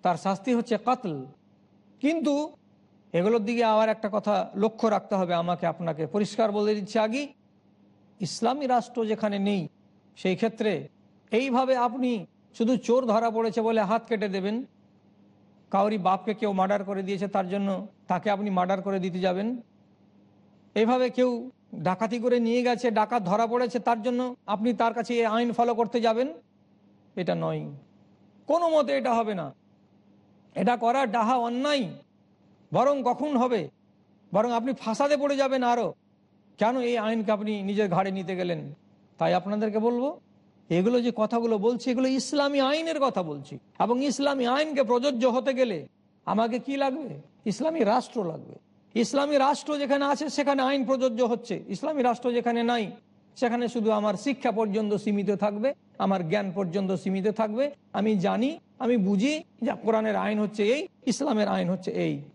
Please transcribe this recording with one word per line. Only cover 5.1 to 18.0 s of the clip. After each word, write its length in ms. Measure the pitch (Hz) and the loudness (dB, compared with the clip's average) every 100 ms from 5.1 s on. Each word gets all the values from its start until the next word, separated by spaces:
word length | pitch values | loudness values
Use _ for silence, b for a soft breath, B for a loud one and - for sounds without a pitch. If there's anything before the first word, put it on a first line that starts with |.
| 196 | -2
হবে 180 | 180 | 0
আমাকে, 340 | 175 175 175 170 | 0 0 0 -2
আপনাকে 400 | 160 170 156 156 | -2 -4 -4 -2
পরিষ্কার 440 | 208 202 - 220 | -2 -2 0 0
বলে 240 | 208 208 214 | 2 0 0
দিচ্ছি 240 | 196 226 | -2 0
আগে, 280 | 220 254 285 - _ _ _ _ _ _ _ _ | 0 -2 -6 -12 _ _ _ _ _ _ _ _
ইসলামী 480 | 175 - 226 277 262 | -8 -2 -2 0 2
রাষ্ট্র 380 | 247 - 240 220 | 0 0 -4 -2
যেখানে 340 | 214 214 202 | -2 -2 0
নেই, 280 | 202 202 151 _ _ _ _ - | 0 0 -4 _ _ _ _ -4
সেই 200 | 185 185 | -2 0
ক্ষেত্রে 520 | 226 220 214 156 139 _ _ _ _ | -2 0 -2 -2 -8 _ _ _ _
এইভাবে 460 | 220 269 247 262 254 | 0 2 0 2 2
আপনি 480 | 240 247 254 226 160 _ _ - | 2 0 -2 -2 -6 _ _ -2
শুধু 200 | 226 247 | 0 2
চোর 280 | - 247 247 | 4 2 4
ধরা 260 | 214 233 | 2 2
পড়েছে 300 | 220 226 226 | 0 0 0
বলে 200 | 226 226 | 2 2
হাত 260 | 190 220 220 | 2 0 0
কেটে 220 | 226 208 | -4 -2
দেবেন, 360 | 190 185 226 277 _ _ _ _ _ _ _ _ _ _ | -2 -2 -4 -8 _ _ _ _ _ _ _ _ _ _
কাউরি 260 | 196 208 214 | 0 2 2
বাপকে 360 | 180 190 202 | 2 0 0
কেউ 200 | 208 208 | -2 -2
মার্ডার 300 | 190 190 202 | 0 2 0
করে 200 | 190 196 | -2 -6
দিয়েছে, 240 | 190 196 190 | -4 -4 -2
তার 220 | 196 185 | -2 -2
জন্য 380 | 202 196 190 208 _ | -2 -2 -4 -6 _